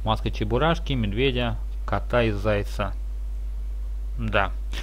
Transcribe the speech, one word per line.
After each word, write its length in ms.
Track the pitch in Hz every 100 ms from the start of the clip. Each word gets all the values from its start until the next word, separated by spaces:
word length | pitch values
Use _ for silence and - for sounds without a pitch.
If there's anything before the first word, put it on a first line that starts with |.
маска 280 | 110 110 -
Чебурашки, 640 | - 107 117 156 165 -
медведя, 640 | 135 107 101 135 123 120 110 - - -
кота 380 | 101 - 123
и 80 | 113
зайца. 640 | 101 104 104 101 - 98 - - - - - - - - - - - - -
Да. 340 | 110 104 95 - - -